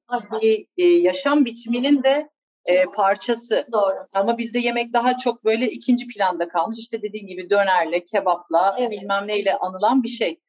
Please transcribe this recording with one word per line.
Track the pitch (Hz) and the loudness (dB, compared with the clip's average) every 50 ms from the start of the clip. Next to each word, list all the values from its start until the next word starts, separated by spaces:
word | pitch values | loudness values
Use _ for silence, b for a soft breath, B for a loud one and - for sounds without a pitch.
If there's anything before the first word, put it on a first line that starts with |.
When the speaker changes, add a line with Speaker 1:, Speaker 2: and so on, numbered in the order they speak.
| _ - | _ -6
Speaker 1:
aynen. | 247 233 - - 220 220 | -6 -6 -6 -6 -4 0
Speaker 2:
bir, | 220 220 220 - - _ _ | 2 2 2 2 -2 _ _
e, | 180 180 | 2 4
yaşam | 175 175 175 175 180 180 185 - 277 294 302 262 | 6 6 6 4 2 0 0 0 2 2 2 2
biçiminin | 233 226 - - 226 240 247 254 285 294 269 | 2 -2 -8 -6 -4 -2 0 2 2 2 4
de, | 247 269 277 294 302 - _ _ _ _ _ _ _ | 4 2 2 0 -2 -6 _ _ _ _ _ _ _
e, | - 180 185 185 | 0 2 2 2
Speaker 1:
Doğru. | 175 | 0
Speaker 2:
parçası. | - 214 196 196 202 - - 240 233 - - - 220 - - - | 0 0 2 2 0 0 -2 -4 -4 -4 -2 -2 -2 -2 -2 -2
Speaker 1:
Doğru. | 233 214 202 190 190 - - - | -2 0 0 0 0 -2 -6 -6
Speaker 2:
Ama | - 196 202 226 233 233 | -2 -2 0 0 0 -2
bizde | 233 226 - 247 | -4 -4 -4 -2
yemek | 240 240 233 240 233 233 | -2 -2 -2 -2 -4 -2
daha | - 233 240 254 254 | -2 0 0 0 0
çok | 247 - 247 233 - - | 0 -2 -4 -4 -2 0
böyle | 214 220 226 247 220 | 0 0 0 0 -2
ikinci | - 233 - - 240 247 - | -4 -2 0 0 0 0 0
planda | - - 202 196 185 175 165 170 170 | -4 -4 -2 -2 -2 0 -2 -4 -4
kalmış. | - 170 165 - 226 233 | -2 -2 -2 -2 -4 -8
İşte | - - 233 208 | -10 -10 -8 -8
dediğin | 196 208 196 214 196 | -8 -8 -10 -10 -12
gibi | 185 180 180 180 175 | -12 -12 -10 -4 0
dönerle, | 202 202 196 190 185 175 165 160 170 180 175 | 2 2 2 2 2 2 0 0 -2 -4 -4
kebapla, | - - 202 - 185 175 - - - 165 170 185 196 196 247 | -2 -4 -2 0 0 0 -2 -2 0 2 2 2 2 2 0
Speaker 1:
Evet. | 247 220 | -2 -4
Speaker 2:
bilmem | 208 202 202 202 196 196 202 208 | -4 -6 -6 -4 -4 -4 -2 -2
neyle | 214 202 190 196 180 | -4 -2 0 0 -2
anılan | - - 185 185 185 208 220 262 269 | -2 -2 -6 -4 -2 0 2 2 2
bir | 233 233 | 2 0
şey. | - - 220 170 156 - _ | -2 -4 -4 -4 -4 -8 _